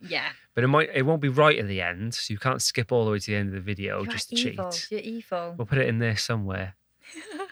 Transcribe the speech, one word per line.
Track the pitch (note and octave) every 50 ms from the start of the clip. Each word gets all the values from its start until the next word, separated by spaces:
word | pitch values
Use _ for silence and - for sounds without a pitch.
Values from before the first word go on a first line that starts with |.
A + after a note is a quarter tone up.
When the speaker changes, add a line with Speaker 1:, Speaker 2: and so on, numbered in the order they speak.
| -
Speaker 1:
Yeah. | - D#3 C#3 C3+ - - - _ _ _
Speaker 2:
But | A#2 A#2+
it |
might, | C3 C#3+ D3+ D#3+ - -
it | C#3
won't | C3 D3 E3 D#3
be | C#3+ C#3
right | B2 C#3+ D3+ D3+ -
at | - A2
the | G2 G2 F#2+
end, | F2 F2 F2 F2+ G#2+ A#2 -
so | - - -
you | G#2+
can't | G2+ - C3 C3 -
skip | - - - C3 A#2 -
all | B2+ A#2+ A2+
the | A2
way | G#2+
to | G2+ -
the | A2 G#2
end | G#2 G2+ G2
of | F#2+
the | G2
video | F#2 G2+ G2+ F#2+ G2 G2 G2+ G2 G2
Speaker 1:
You're | -
Speaker 2:
just | - - - -
to | A#3+
Speaker 1:
evil. | A#3 B3 B3 G3+ G3+ F#3 F3+
Speaker 2:
cheat. | F3 E3+ - -
Speaker 1:
You're | G#3+ G#3+
evil. | - A3 A3+ A#3 - - F#3 F3 E3+ E3+ F3
Speaker 2:
We'll | - A#2
put | - C#3+ C3+
it | B2+
in | - A2+
there | A2+ A#2 A2+ G#2+
somewhere. | G2+ - - A#2 A2 G2 G2 F#2 F#2+ F#2+ F#2 - _
Speaker 1:
<laughs> | _ _ _ _ _ - - D#4 - G#4+ F4 D4+ G4 F4+